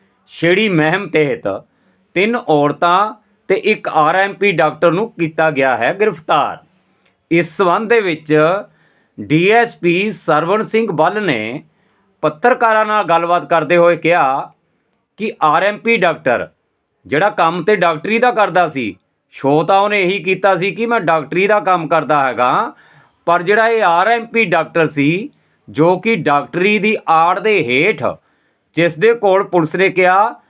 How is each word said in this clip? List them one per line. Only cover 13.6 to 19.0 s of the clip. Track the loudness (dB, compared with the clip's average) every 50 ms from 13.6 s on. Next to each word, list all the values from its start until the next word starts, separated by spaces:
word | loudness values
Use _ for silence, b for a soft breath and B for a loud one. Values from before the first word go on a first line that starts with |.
| 0 2 2 4
ਹੋਏ | 4 4 2
ਕਿਹਾ | 2 0 0 2 2 2 0 -2 -4 -6 -10 _ _ _ _ _ _ _ _ _ _ _ _ _ -8
ਕਿ | -8 -8 -6 -2
ਆਰ | 0 2 2 2 0
ਐਮ | 0 -2 -2
ਪੀ | -2 -2 0 2
ਡਾਕਟਰ | 2 0 0 -2 -2 -2 -2 -2 -4 -8 _ _ _ _ _ _ _ _ _ _ _ -4
ਜਿਹੜਾ | -2 0 0 0
ਕੰਮ | 0 0 -2 0 -2 -2 -2
ਤੇ | 0 0
ਡਾਕਟਰੀ | 2 2 0 -2 -2 -4 -4 -2 0
ਦਾ | 0 0
ਕਰਦਾ | 2 2 0 0 2 0 0 0
ਸੀ, | -2 -6 -6 -6 -8 _